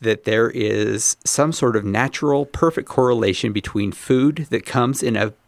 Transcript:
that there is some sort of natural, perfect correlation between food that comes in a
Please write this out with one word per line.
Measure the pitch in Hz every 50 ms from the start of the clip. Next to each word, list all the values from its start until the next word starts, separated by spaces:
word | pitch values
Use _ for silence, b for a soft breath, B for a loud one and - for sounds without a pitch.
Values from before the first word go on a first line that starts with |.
that | - 113 107 107 -
there | 107 110 110 113 117
is | - 123 107 107 104 104 104 110 107 107 - - - - -
some | - - - 143 156
sort | 160 - - 123 113
of | 107 101
natural, | 98 98 110 127 131 - - - 147 143 139 143 -
perfect | - - - 165 160 - - -
correlation | - - 127 127 123 113 107 98 92 - - 117 104
between | 101 - - - 104 101 101
food | - - - - 135 127 131 147 151 160 156 -
that | - 107 -
comes | - - 131 120 127 135 135 -
in | 123 113
a | 101 104 107 - _ _